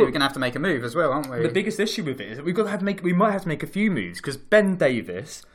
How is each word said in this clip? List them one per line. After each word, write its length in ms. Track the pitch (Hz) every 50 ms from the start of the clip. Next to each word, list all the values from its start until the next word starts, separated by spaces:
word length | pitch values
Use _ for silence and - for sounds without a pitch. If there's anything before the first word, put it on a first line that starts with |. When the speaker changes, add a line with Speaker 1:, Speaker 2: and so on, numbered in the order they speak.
| 214
Speaker 1:
but 40 | -
Speaker 2:
we're 20 |
gonna 120 | - 147 139
have 80 | 135
to 80 | - 135
make 160 | 131 123 120
a 20 | -
move 240 | 156 196 160 120
as 120 | 120 117 120
well, 160 | 170 165 143
aren't 180 | 127 151 147 131
we? 100 | 127 117
Speaker 1:
the 60 | 117 -
biggest 280 | - 190 196 220 - -
issue 240 | 208 214 - 226 175
with 160 | 143 120 98
it 100 | 101 98
is 40 | 110 131
that 60 | 143
we've 100 | 170 180
got 100 | 220 214
to 60 | 202
have 120 | 202 180
make, 200 | 190 202 196 202
we 100 | 185 175
might 180 | 175 175 214 214
have 100 | 196 190
to 60 | - 170
make 140 | 151 143
a 40 | 160 -
few 220 | - 190 214 214
moves 300 | 180 123 92 87 87 -
'cause 160 | - 151 131
Ben 400 | 123 - - 208 214 202 190 185
Davis, 680 | 180 160 139 127 110 90 92 87 92 135 - - - - -